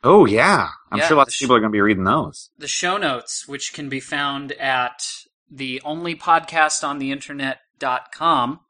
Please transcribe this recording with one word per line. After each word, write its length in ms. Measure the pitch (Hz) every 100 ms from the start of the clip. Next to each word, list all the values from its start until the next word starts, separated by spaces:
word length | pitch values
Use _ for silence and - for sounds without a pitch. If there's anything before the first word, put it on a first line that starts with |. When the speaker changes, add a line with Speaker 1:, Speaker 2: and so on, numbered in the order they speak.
Speaker 1:
Oh, 220 | 123 202
yeah. 440 | 139 107 160 185 85 - _
I'm 80 | 104
Speaker 2:
Yeah, 100 | 160
Speaker 1:
sure 80 | 156
lots 200 | 135 -
Speaker 2:
the 60 |
Speaker 1:
of 20 | 135
people 100 | 123
Speaker 2:
sh-, 20 |
Speaker 1:
are 20 |
gonna 100 | 107
be 80 | 104
reading 240 | 101 98
those. 460 | 92 143 151 - - _
Speaker 2:
the 80 | 143
show 300 | - 180 196
notes, 500 | 175 127 - - -
which 260 | 139 -
can 160 | - 143
be 120 | 135
found 500 | - 147 143 139 139
at 500 | 147 139 131 123 - - - - _ _
the 320 | 135 135 127
only 320 | 147 156 170 170
podcast 640 | - 165 160 165 156 -
on 160 | 151 143
the 140 | 135
internet 460 | 139 - 143 139 127 _ _
dot 320 | 139 127 -
com. 500 | - 165 151 123 156 _